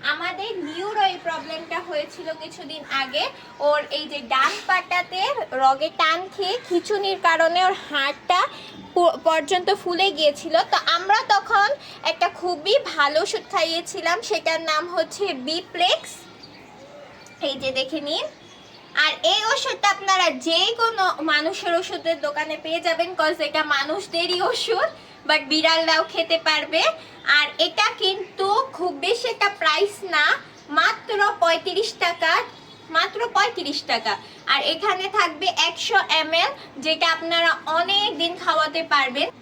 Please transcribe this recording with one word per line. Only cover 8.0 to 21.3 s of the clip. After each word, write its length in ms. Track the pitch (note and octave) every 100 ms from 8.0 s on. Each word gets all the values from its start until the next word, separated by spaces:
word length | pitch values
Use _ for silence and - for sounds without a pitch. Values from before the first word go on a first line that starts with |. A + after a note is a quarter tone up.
| C#4 - - F4+ G#4 - - - - -
প-, 220 | F4 B3+ D#4+
পর্যন্ত 400 | D#4+ D4 F4+ F4+ G4
ফুলে 240 | F4+ F4 G4 D4+
গিয়েছিল। 380 | D4+ C#4+ E4 D#4+ G4
তো 60 | F4 - E4+
আমরা 240 | F#4+ G#4 -
তখন 340 | G4+ G4 G#4+ G#4 C#5+ - - D#4
একটা 160 | D#4+ F4 -
খুবই 360 | F4 E4+ E4 B4 F#4 D#4+
ভালো 240 | C#4+ D4+ F#4+
ওষুধ 180 | - -
খাইয়েছিলাম, 640 | F#4+ E4 E4 E4 G4 E4 F4+ -
সেটার 320 | F4 D#4+ D#4+
নাম 220 | E4 D#4 F4 F4
হচ্ছে 300 | D#4+ - G4 C#4 B3+
বিপ্লেক্স। 640 | E4 F#4 F4 F4+ D#5+ - - - - - - - - - - - - - - D4
এই 60 | C4+
যে 60 | C4 C4
দেখে 200 | C4 D#4 C#4+
নিন। 180 | E4+ D5+ - - - - - - -
আর 80 | D4+ D4+ D#4+
এই 80 | G4+ A4
ওষুধটা 340 | C#5 C5+ A4+ G4+ G4
আপনারা 320 | G4 F#4+ F4 B3+ D#4+
যে 140 | E4 G4 A#4
কোনো 220 | A#4 A4+ F#4 - D#4+